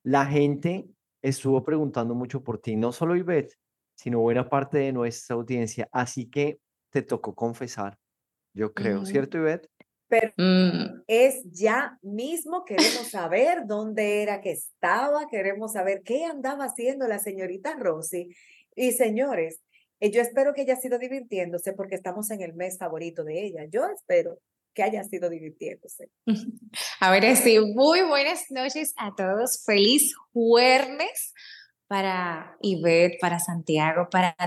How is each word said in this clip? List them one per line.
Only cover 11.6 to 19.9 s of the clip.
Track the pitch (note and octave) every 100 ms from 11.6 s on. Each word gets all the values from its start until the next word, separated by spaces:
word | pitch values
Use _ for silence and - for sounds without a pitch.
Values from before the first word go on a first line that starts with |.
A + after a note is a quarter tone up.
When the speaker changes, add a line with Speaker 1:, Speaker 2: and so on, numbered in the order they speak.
| G#3 A#3+ C#4 B3+
Speaker 3:
mismo, | G3 G#3 C4 E4 D#4 F4+ F4+
queremos | G3 A3+ B3 A#3
saber | G3+ E3 F#3+ C#4+ F4 A3
dónde | G#3 A3 G#3+ G#3 G#3
era | G#3 G3
que | G3
estaba, | D#3 - _ F3 G3+ C#4+ D4 D4+
queremos | A3 G3 G3+ A3
saber | G#3+ F#3 G3 F#3
qué | C4
andaba | E4 D4 C4 C#4 C4
haciendo | - A#3+ C#4 B3+
la | G#3
señorita | G#3 F#3+ F#3 F#3+ C#4 D4+
Rosy. | G3+ D#3 D#3 F3+ F3 - _ _ _ -
Y | B3+
señores, | B3 A#3 G#3+ C#4 G#3 D#3+ - _ _ _